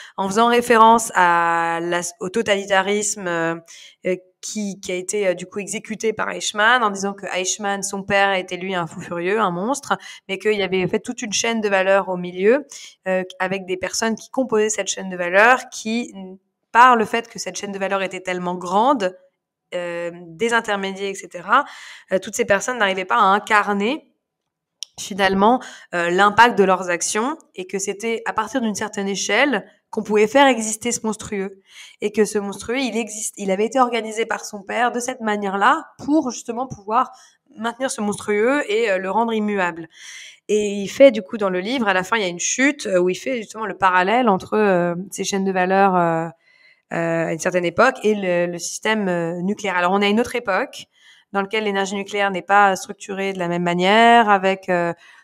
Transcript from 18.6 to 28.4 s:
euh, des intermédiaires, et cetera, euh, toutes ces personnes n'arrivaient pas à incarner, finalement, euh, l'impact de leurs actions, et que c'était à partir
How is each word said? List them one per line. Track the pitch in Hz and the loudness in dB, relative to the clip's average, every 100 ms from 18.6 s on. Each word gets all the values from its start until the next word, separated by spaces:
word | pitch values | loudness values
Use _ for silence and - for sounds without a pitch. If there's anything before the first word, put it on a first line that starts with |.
| 180 196 254 277 185 185 _ _ _ _ - | -2 2 4 2 0 -4 _ _ _ _ -10
euh, | 175 175 170 170 | -8 -6 -6 -8
des | 175 170 165 226 | -10 -14 -4 0
intermédiaires, | 233 220 196 196 190 196 | 0 0 -2 -4 -6 -8
et | |
cetera, | 196 180 175 180 247 285 - - - - | -8 -12 -10 0 2 0 -8 -18 -18 -4
euh, | 190 | -4
toutes | 214 220 | -2 -4
ces | |
personnes | 208 196 254 240 | 0 0 0 0
n'arrivaient | 196 190 185 | 0 0 0
pas | 233 | 2
à | |
incarner, | 196 202 196 214 202 202 208 302 _ _ _ _ _ _ _ - - - | 4 2 4 2 2 0 0 -4 _ _ _ _ _ _ _ -20 -18 -14
finalement, | - 196 190 196 208 247 - - - | -10 0 2 6 4 4 0 -18 -8
euh, | 175 170 | -2 0
l'impact | 180 208 202 240 202 | 4 4 8 6 6
de | |
leurs | 190 185 180 | 4 4 0
actions, | 170 - 208 254 320 _ | -4 -2 -2 -2 -4 _
et | - 185 | -14 -8
que | 196 | -6
c'était | 196 196 226 220 - | -6 -6 -4 -4 -4
à | |
partir | 214 | -6